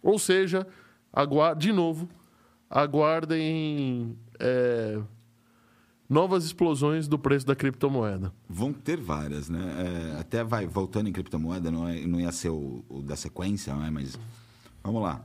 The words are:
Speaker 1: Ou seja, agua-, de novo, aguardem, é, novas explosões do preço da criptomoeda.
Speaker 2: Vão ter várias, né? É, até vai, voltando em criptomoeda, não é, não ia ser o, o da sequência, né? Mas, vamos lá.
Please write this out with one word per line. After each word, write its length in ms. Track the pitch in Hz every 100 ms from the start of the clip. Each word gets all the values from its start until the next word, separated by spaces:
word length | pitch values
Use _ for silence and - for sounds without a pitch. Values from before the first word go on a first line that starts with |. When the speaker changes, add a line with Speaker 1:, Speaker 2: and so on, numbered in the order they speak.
Speaker 1:
Ou 180 | 240 220
seja, 480 | - 185 190 185 190 - - _ _
agua-, 400 | - 143 143 160
de 180 | 160 170
novo, 380 | 202 170 160 170 - _ _ _ _ _
aguardem, 1500 | - 147 143 151 160 160 160 156 160 156 147 135 123 117 117 - -
é, 600 | 127 127 123 117 110 107 107 - _ _ _ _ _ _ _ _ _
novas 340 | 139 185 190
explosões 640 | 160 180 170 143 147 160 151
do 100 | 151
preço 280 | 139 139 131
da 100 | 135
criptomoeda. 800 | 139 131 143 135 107 95 95 - _
Speaker 2:
Vão 240 | 85 120
ter 240 | 143 - 160
várias, 480 | 92 76 73 73 71
né? 640 | 82 90 78 90 87 82 78
É, 20 |
até 240 | 82 117
vai, 220 | 113 113 92
voltando 400 | 92 95 107 107
em 60 |
criptomoeda, 580 | 87 - 80 80 90 82
não 160 | 82 85
é, 180 | 82 80
não 140 | 85
ia 120 | 87
ser 180 | 85 87
o, 340 | 80 69 60 57
o 120 | 67
da 140 | 69 73
sequência, 580 | - - 90 104 - 71
né? 140 | 78
Mas, 300 | 78 67 62 - - - - - -
vamos 180 | 104 113
lá. 220 | 98 76